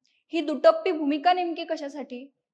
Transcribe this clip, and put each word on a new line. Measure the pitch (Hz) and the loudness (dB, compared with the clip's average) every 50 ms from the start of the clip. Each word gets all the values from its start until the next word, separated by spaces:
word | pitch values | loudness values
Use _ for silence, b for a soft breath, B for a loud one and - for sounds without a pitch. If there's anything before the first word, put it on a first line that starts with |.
| _ _ _ _ _ _ - | _ _ _ _ _ _ -6
ही | 339 | -4
दुटप्पी | 302 294 302 254 - 330 311 320 - 381 | -4 -4 -4 6 6 6 6 6 0 -2
भूमिका | 339 302 311 277 302 302 294 349 359 | -2 0 0 -2 -2 2 2 2 2
नेमकी | 370 349 339 320 311 330 | 2 0 -4 -4 -6 -6
कशासाठी, | 330 320 302 294 285 277 294 262 - 254 247 269 285 _ _ _ _ | -6 -6 -6 -6 -10 -10 -12 -12 -12 -14 -16 -16 -18 _ _ _ _